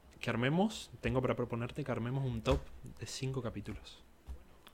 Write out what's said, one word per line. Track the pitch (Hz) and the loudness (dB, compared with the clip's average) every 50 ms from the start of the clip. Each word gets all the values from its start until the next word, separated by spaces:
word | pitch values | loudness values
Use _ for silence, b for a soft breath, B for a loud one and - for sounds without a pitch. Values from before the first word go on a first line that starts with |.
| - - - - | -20 -20 -16 -8
que | - 123 | -2 0
armemos, | 117 113 120 135 156 175 196 220 - - - - - - | 2 4 4 4 6 6 4 4 2 -2 -10 -12 -8 -2
tengo | - 117 120 131 123 | 0 2 2 4 4
para | - 117 | 4 4
proponerte | 117 123 113 120 117 117 123 - - 139 | 2 0 -2 -2 -2 -2 -4 -4 -4 -2
que | - 120 | 0 0
armemos | 117 113 120 131 135 135 | 0 0 0 0 0 0
un | 131 120 113 110 | 0 0 0 4
top | 127 135 139 - - - - - 123 - - | 4 4 4 2 -4 -12 -12 -12 -12 -12 -10
de | - | -10
cinco | - - - 135 131 131 131 | -8 -6 -4 -4 -2 -2 -2
capítulos. | 117 113 - - 101 - 101 - - - - - - - - - - - - - - - - - - - | -4 -4 -4 -6 -6 -6 -8 -8 -10 -14 -18 -18 -20 -20 -20 -18 -12 -12 -12 -12 -12 -18 -20 -20 -14 -4